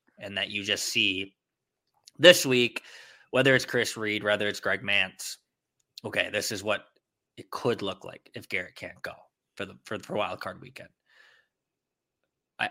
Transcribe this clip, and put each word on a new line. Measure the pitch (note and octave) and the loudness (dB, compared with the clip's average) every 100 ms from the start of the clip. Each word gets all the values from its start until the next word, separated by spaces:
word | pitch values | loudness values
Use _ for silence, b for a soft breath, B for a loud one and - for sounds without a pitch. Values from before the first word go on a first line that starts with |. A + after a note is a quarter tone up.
| _ - | _ -16
and | G2+ G2 | -10 -8
that | G#2 | -6
you | G#2 | -6
just | G2+ G2 - | -4 -4 -2
see | A#2+ G#2+ F#2 G2 _ _ _ _ _ _ _ - - | -2 -2 -2 -8 _ _ _ _ _ _ _ -20 6
this | D#3 F3 C#3+ | 10 10 8
week | B2+ A#2+ - B B B B B | 4 2 -2 B B B B B
whether | B2+ C3+ | 4 6
it's | C3 | 6
Chris | - B2 A2+ - | 4 -2 -2 -2
Reed, | G#2+ G#2 | -4 0
whether | G#2 G#2 G#2 | 2 2 0
it's | G2 | -2
Greg | G2 G2 | -2 -2
Mancz, | G2+ G2+ F#2+ - - - _ _ _ _ _ - | 0 0 0 -6 -14 -14 _ _ _ _ _ -14
okay, | G#2+ G#2 F2 | -6 -4 -2
this | G#2 - | -4 -4
is | G#2 | -4
what | G#2 G2 - _ _ _ _ - | -4 -4 -6 _ _ _ _ -20
it | - | -12
could | - B2 A2 | -4 -2 -2
look | G2 F2+ | -4 -8
like | F2+ E2+ _ | -14 -18 _
if | - - | -18 -8
Garrett | F#2+ F2+ - | -8 -8 -12
can't | F2+ - | -16 -12
go | - - - _ _ - | -14 -14 -20 _ _ -12
for | F#2+ | -12
the, | F#2+ | -12
for, | - G#2 | -12 -10
for | - | -6
wild | G#2+ F#2+ F#2+ | -4 -4 -6
card | G2 F#2 | -10 -12
weekend. | - - F2 _ _ b b b b _ _ _ _ _ _ _ _ _ _ - | -16 -20 -20 _ _ b b b b _ _ _ _ _ _ _ _ _ _ -6
I, | A2 | -6